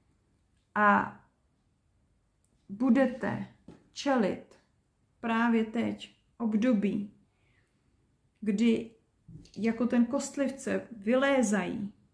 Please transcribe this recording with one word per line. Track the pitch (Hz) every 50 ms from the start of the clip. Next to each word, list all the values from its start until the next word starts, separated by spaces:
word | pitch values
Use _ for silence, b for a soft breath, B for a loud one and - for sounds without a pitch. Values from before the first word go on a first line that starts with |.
| _ _ _ _ _ _ _ _ _ _ _ _ _ _ _
a | 208 208 208 202 202 - - - - - _ _ _ _ _ _ _ _ _ _ _ _ _ _ _ _ _ _ _ _ _ _ _ _ _ _ _ _ -
budete | 196 208 247 269 226 277 262 - - - - - 120 - 196 - - _ _ - - - _ _ _
čelit | - - - - 247 202 175 - - - - - _ _ _ _ _ _ _ _ _ _ _ _ _
právě | - 226 226 226 233 240 233 220 220
teď | 220 - 233 220 208 208 - - - _ _ _ _ _ -
období, | 233 220 220 208 233 254 233 196 196 196 - 202 202 - - _ _ _ _ _ _ _ _ _ _ _ _ _ _ _ _ _ _ _ _ _ _ _ _ _
kdy | 208 208 196 202 233 233 226 - - - - _ _ _ _ _ _ - - - - - - -
jako | 202 226 226 - 247 226
ten | 247 240 233
kostlivce | - 285 277 277 - - 285 269 254 269 - - 214 190 190 - -
vylézají | - - 196 214 247 262 277 277 277 262 233 202 208 190 180 175 - - 202 202 - _ _ _